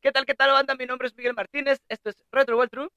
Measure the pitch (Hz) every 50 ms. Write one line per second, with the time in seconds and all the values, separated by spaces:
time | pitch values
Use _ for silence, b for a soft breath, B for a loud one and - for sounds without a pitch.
0 | _ 269 269 269 269 269 269 _ 269 269 277 269 269 277 269 254 254 247 254 254
1 | 254 247 247 - 247 240 247 226 196 - - 285 285 277 277 - _ _ 226 -
2 | _ 214 202 _ _ _ - 175 269 254 226 233 247 240 - 247 285 349 _